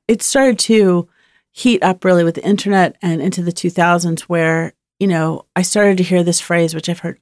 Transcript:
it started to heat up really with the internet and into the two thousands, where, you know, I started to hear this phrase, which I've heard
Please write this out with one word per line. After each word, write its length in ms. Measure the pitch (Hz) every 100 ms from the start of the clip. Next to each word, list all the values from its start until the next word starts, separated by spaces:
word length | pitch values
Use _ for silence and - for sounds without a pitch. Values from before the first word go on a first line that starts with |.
| -
it 140 | 226
started 360 | - 269 269 226
to 480 | - 220 196 180 175 _ _ _ _
heat 300 | - 247 233
up 220 | 180 185
really 200 | 185 175
with 100 | 170
the 100 | 165
internet 520 | - 202 202 196 175 -
and 220 | 180 165
into 200 | 160 185
the 100 | 175
two 180 | 170 180
thousands, 520 | 175 175 175 170 165 -
where, 440 | 170 160 160 165 - _ -
you 80 | 196
know, 380 | 165 160 160 -
I 80 | -
started 340 | 180 208 202 190
to 40 |
hear 200 | 180 180
this 160 | 175 175
phrase, 340 | - 170 165
which 140 | 160 170
I've 120 | 170
heard 180 | 170 -